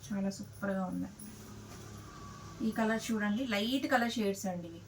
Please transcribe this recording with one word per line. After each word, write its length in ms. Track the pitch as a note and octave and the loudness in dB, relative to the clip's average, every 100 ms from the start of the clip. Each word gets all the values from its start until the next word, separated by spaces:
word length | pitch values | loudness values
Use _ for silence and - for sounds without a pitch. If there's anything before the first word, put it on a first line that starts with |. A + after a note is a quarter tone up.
| - | -2
చాలా 220 | G3 G3 G3 | 0 0 -2
సూపర్గా 440 | G3+ - G3 F#3+ F#3 | -8 -4 -2 0 0
ఉంది. 180 | F3+ - - - - - - - - - - - - - - - - A3 | -2 -4 -8 -14 -12 -14 -14 -12 -12 -12 -12 -12 -12 -12 -12 -12 -2 0
ఈ 20 | A3 | 4
కలర్ 220 | A3 A3+ A3+ | 4 4 2
చూడండి, 380 | A3 G#3 G#3 C4+ G3+ | 2 4 2 4 2
లైట్ 320 | A3 C4+ C#4+ | 4 2 4
కలర్ 200 | B3+ A#3 A#3 | 4 4 4
షేడ్స్ 280 | G3+ G3 F#3+ | 2 2 0
అండి 180 | F3+ E3 | -2 -6
ఇవి 100 | E3+ | -10